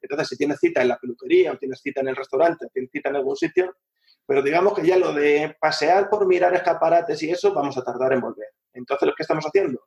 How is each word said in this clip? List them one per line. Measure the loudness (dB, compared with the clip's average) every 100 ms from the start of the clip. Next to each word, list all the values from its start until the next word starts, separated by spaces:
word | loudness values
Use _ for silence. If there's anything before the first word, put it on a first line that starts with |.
Entonces, | -6 -6 -6
si | -2
tienes | -4 0
cita | 0 2
en | 0
la | -2
peluquería, | -8 -12 2 4 4
o | -2
tienes | -10 -8
cita | -8 -4
en | -4
el | -6
restaurante, | -4 0 2 0 -8
o |
tienes | -8 -8
cita | -8 -6
en | -4
algún | -4 -2
sitio, | -2 0 -2 -6 _ _ _ _ -2
pero | 0
digamos | 2 2 2
que | 2 2
ya | 2
lo | 2
de | 2 2 2 0 -2
pasear | -2 0 2 2 2
por | 0 2
mirar | 4 4
escaparates | 2 0 0 2 2 0 -6
y | -4
eso, | 0 0
vamos | 0 -4 -4
a |
tardar | -8 -2 0
en | 0
volver. | -2 -10 -16 _ _
Entonces, | -18 -8 -2 -2
¿lo |
que | -2
estamos | -4 -4
haciendo? | 0 0 0 -6